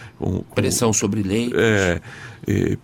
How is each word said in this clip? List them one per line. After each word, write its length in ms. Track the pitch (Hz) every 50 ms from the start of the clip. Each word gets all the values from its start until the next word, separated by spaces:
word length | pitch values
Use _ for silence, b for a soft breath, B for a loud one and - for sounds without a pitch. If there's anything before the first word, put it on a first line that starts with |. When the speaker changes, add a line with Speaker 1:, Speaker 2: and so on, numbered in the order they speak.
| B B B -
Speaker 1:
com, 200 | - 95 92 90
com 160 | - - -
Speaker 2:
Pressão 360 | 127 104 - - - 123 110
sobre 300 | 104 - 113 98 98 107
leitos. 360 | 98 92 101 117 120 123 - -
Speaker 1:
É, 420 | 113 113 107 98 95 87 85 82 B B B B B B B B -
é, 320 | - 101 98 90 - 98 -